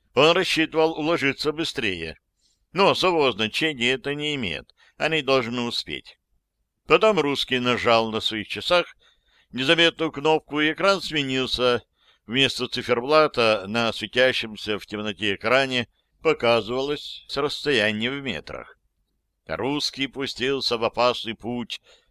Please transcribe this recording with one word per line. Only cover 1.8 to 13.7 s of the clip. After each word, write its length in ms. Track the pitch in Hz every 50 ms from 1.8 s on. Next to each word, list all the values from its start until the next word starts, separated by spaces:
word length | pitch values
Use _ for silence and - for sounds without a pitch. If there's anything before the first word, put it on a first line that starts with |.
| 117 101 92 85 82 80 82 _ _ _ _ _ _ _ _ _ _ _
но 180 | - 170 202 170
особого 420 | 135 - 170 185 175 160 139 127 107
значения 580 | 95 110 107 - - 156 160 151 120 117 123
это 240 | 131 - - 143 143
не 200 | 147 147 151 147
имеет, 380 | 135 117 87 73 - - _ _ _ _ _ _ -
они 240 | 143 156 160 156
должны 400 | 135 131 135 131 117 113 120 123
успеть. 560 | 120 120 113 - - - 73 67 - - - _ _ _ _ _ _ _ _ _ _ _ _ _ _ -
Потом 320 | 151 175 208 220 208 165
русский 400 | 143 143 139 - - - 131 123
нажал 500 | 123 123 120 101 - 123 117 113 113 110
на 120 | 107 110
своих 260 | - - 113 107 98 -
часах 480 | - 104 - - 175 175 165 - - _ _ _ _ _ _ _ _ _ _ _
незаметную 600 | - 123 131 139 165 160 170 165 - - 165 156
кнопку, 500 | - 143 143 156 160 151 - - 139 151
и 100 | 151 156
экран 300 | 151 - 175 196 196 175
сменился. 800 | - - 151 151 139 131 131 131 131 113 - 113 123 123 120 113 - _ _ _ _ _ _ _ _
Вместо 420 | - 113 135 135 123 - - 123 -
циферблата 1000 | - 131 113 - 123 120 120 139 151 156 151 143 - 123 117 110 107 101 92
на 240 | 98